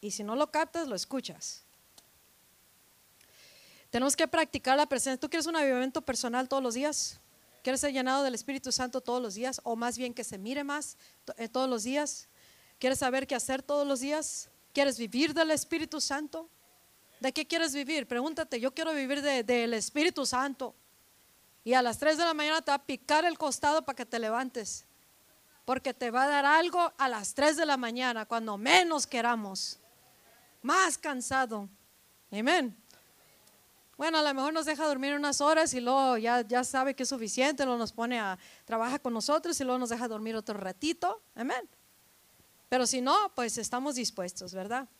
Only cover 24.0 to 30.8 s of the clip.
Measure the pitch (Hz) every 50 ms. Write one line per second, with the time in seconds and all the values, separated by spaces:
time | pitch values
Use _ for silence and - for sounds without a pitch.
24 | 247 - - 233 226 214 220 233 262 254 233 247 214 - - - - _ _ _
25 | _ _ _ _ _ _ _ _ _ _ _ _ _ - 254 262 - 269 247 -
26 | 254 240 226 247 269 285 294 285 277 277 302 320 330 349 - 359 349 330 - -
27 | 277 262 240 214 202 - - - 269 302 311 285 330 302 285 262 247 233 226 247
28 | 254 254 240 226 214 - 233 226 226 220 208 196 214 262 320 370 359 339 320 294
29 | 240 - - 240 233 233 240 226 214 202 190 185 - - - - _ - _ _
30 | _ _ _ _ _ - - _ _ _ _ _ _ 233 294 370